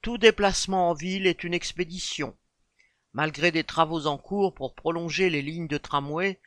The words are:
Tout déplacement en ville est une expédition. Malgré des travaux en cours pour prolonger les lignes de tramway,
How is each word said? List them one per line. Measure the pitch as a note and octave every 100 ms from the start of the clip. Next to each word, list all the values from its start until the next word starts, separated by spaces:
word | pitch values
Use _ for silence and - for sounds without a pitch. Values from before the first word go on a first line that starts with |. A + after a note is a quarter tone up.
Tout | - A#3
déplacement | A3 A3 G3+ - - F#3+ F3
en |
ville | D#3+ E3+ F#3+ F#3+
est | E3+
une | F3
expédition. | F3 - - F3 F3+ - - C3+ F#2+ _ _ _ _ _ _ _
Malgré | - D3+ C#3+ E3+
des | D#3+ D3+
travaux | - D#3+ E3 D3
en | C#3+
cours | - G3+ F#3+ -
pour | C3 -
prolonger | D#3+ E3+ E3+ D3 F#3
les | D3+
lignes | C#3+ E3 D#3+
de | D3
tramway, | - C#3+ C#3 D3+ F#3+ F#3